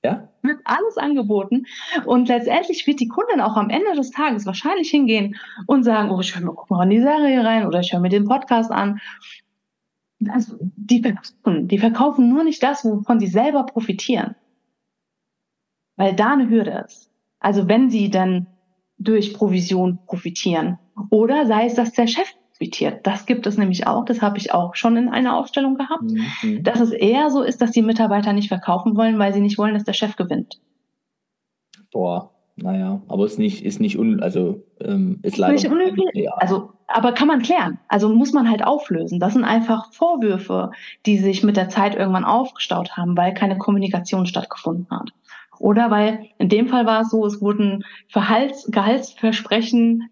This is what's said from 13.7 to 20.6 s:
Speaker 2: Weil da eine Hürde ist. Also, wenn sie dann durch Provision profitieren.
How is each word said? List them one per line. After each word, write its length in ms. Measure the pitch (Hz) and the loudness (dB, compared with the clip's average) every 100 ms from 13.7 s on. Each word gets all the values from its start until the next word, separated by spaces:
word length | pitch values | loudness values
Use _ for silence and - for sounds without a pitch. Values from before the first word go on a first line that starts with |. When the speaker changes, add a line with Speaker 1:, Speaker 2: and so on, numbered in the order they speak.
| - 226 190 - 233 - - _ _ _ _ _ _ _ _ _ _ _ _ _ _ _ - | -6 -6 -6 -2 -2 -4 -10 _ _ _ _ _ _ _ _ _ _ _ _ _ _ _ 0
Speaker 2:
Weil 180 | 196 | 0
da 180 | 185 208 | 4 2
eine 160 | 285 233 | 4 4
Hürde 360 | 226 175 113 - | 2 2 -6 -10
ist. 240 | - _ _ _ _ | -20 _ _ _ _
Also, 280 | - 202 180 | 0 0 2
wenn 220 | 220 262 | 4 4
sie 200 | 220 202 | 2 0
dann 360 | 190 185 180 180 _ _ _ _ _ | 2 2 0 -4 _ _ _ _ _
durch 360 | 202 220 208 | 2 2 2
Provision 640 | - 208 185 175 185 185 180 _ | 0 0 2 0 0 0 -2 _
profitieren. 720 | 180 175 170 196 165 | -8 -8 -4 -2 0